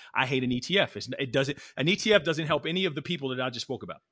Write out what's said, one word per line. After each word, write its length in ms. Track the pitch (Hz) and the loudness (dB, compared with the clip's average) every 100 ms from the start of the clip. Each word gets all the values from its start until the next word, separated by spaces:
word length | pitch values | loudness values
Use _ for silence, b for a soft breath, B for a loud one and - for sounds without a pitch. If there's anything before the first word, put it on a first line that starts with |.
| B | B
I 100 | - 131 | 0 2
hate 160 | 135 | 2
an 100 | 127 | 2
E 80 | 123 | 0
T 180 | - 190 | 0 2
F. 180 | 139 101 | 2 -2
It's, 120 | 123 - | -6 -4
it 140 | 135 | 0
doesn't, 260 | 135 135 B B - | 0 0 B B -2
an 120 | 151 | 0
E 80 | 202 | 2
T 180 | 214 | 4
F 100 | 202 | 4
doesn't 220 | 160 156 156 | 4 0 0
help 200 | 151 156 | 0 0
any 180 | 185 185 | 0 0
of 80 | |
the 80 | 143 | -2
people 260 | 139 165 135 | -4 -4 -4
that 100 | 127 | -4
I 100 | 127 | -4
just 160 | 120 - | -4 -6
spoke 160 | 120 | -8
about. 180 | 90 76 _ | -8 -12 _